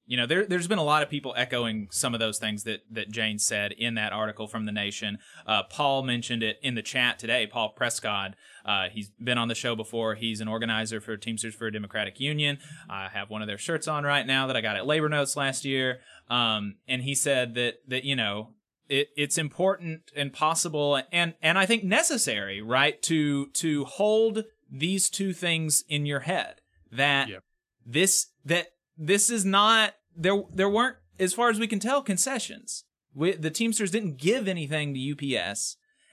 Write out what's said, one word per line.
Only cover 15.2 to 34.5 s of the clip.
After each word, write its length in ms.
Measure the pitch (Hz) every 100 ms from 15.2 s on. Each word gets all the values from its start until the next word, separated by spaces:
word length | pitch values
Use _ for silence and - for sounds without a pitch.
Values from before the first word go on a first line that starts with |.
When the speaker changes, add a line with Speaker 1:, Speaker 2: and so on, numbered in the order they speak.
| 139 147
Speaker 1:
last 280 | 135 127
year. 340 | 139 135 131 127 - - -
Um, 460 | 120 117 110 104 - -
and 160 | 127
he 140 | 135 139
said 400 | 147 131 123 120
that, 220 | 120 - -
that, 160 | 127
you 100 | 135
know, 400 | 131 107 104 113 _ _ _ -
it, 200 | 139 143 -
it's 220 | 147 170
important 640 | 151 - 185 185 170 160 -
and 180 | 147 143
possible 720 | - 156 160 170 151 143 139 -
and, 240 | 175 170 -
and 160 | 156 180
I 80 | 190
think 160 | 233
necessary, 800 | 190 240 330 269 - 107 98 98
right, 400 | 110 127 147 151
to, 460 | - 160 147 143 139
to 300 | - 165 147
hold 600 | 135 - 208 220 226 214 214 _ _
these 400 | 135 165 190 -
two 220 | - 196
things 500 | 180 175 165 156 143 -
in 180 | 147 147
your 140 | 139
head, 400 | 139 180 - - _ _ _
that 360 | 117 143 139 117
Speaker 2:
Yep. 140 | 92 - _ _ _
Speaker 1:
this, 440 | 120 139 185 - - _
that 240 | 139 175 165 _ _ -
this 320 | 151 202 214
is 160 | 233
not, 500 | 190 196 214 226 208 - _ 170
there, 260 | 180 202 196
there 200 | 185 196
weren't, 260 | 214 247 - _ -
as 160 | 185
far 160 | 208 240
as 80 | 214
we 80 | 226
can 140 | 208
tell, 200 | 214 277
concessions. 840 | 269 180 269 262 - - - - - _ _
We, 200 | 135 170
the 180 | 160 156
Teamsters 400 | 160 226 220 196
didn't 260 | 208 196 131
give 320 | 156 254
anything 460 | 196